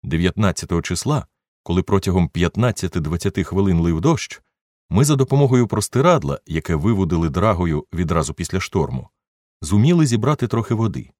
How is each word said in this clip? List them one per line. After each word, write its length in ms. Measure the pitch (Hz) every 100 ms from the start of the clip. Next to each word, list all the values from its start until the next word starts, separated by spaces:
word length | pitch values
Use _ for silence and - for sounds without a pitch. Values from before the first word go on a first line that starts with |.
| -
Дев'ятнадцятого 680 | 82 87 92 104 - - 87
числа, 460 | - 90 120 143 - _ _ _
коли 200 | - 87
протягом 460 | - 98 95 92 85
п'ятнадцяти-двадцяти 1120 | - 87 - 120 107 92 92 76 85 101 95
хвилин 360 | 90 92 101 85
лив 220 | 85 80
дощ, 400 | 113 156 - - _ _ _ _ _
ми 160 | 92 143
за 100 | 143
допомогою 520 | 135 135 139 123 113
простирадла, 720 | 107 - 120 160 165 73 71 -
яке 300 | 80 - 80
виводили 540 | 90 104 92 85 82
драгою 580 | 73 107 87 87 76 -
відразу 400 | 80 85 82 76
після 260 | 76 85 95
шторму, 500 | - 98 71 64 - _ _ _ _ _
зуміли 440 | 78 104 127 175 151
зібрати 420 | 117 123 151 117
трохи 260 | 117 113
води. 380 | 110 113 92 - _